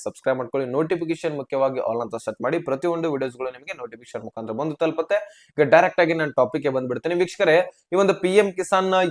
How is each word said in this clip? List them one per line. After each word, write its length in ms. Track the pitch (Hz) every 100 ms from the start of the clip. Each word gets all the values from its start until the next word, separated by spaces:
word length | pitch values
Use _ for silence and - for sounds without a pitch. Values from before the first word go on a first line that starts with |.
ಸಬ್ಸ್ಕ್ರೈಬ್ 340 | - - - 131
ಮಾಡ್ಕೊಳ್ಳಿ. 300 | 120 135 131
ನೋಟಿಫಿಕೇಶನ್ 680 | 127 160 175 160 165 165 147
ಮುಖ್ಯವಾಗಿ 440 | 131 139 135 127
all 220 | - 117
ಅಂತ 120 | 117
ಸೆಟ್ 280 | 113 - -
ಮಾಡಿ, 160 | 127 165
ಪ್ರತಿಯೊಂದು 540 | 156 135 175 170 165
ವಿಡಿಯೋಸ್‌ಗಳು 380 | 139 131 123 131
ನಿಮಗೆ 280 | 127 147 175
ನೋಟಿಫಿಕೇಶನ್ 460 | 120 113 120 120
ಮುಖಾಂತರ 280 | 110 - 110
ಬಂದು 220 | 110 151
ತಲುಪುತ್ತೆ. 440 | 147 160 160 165 202 208 - _ -
ಈಗ 100 | 147
ಡೈರೆಕ್ಟ್ 320 | 156 180 -
ಆಗಿ 140 | 170
ನಾನು 180 | 165 156
ಟಾಪಿಕ್ಗೆ 360 | 135 127 151 139
ಬಂದ್ಬಿಡ್ತೀನಿ. 460 | 131 127 123 165
ವೀಕ್ಷಕರೇ, 560 | 175 180 - 190 160 180 - _
ಈ 40 | 180
ಒಂದು 180 | 196
ಪಿ 220 | 170 185 190
ಎಂ 160 | 202
ಕಿಸಾನ್ 420 | 185 185 190 190 185 180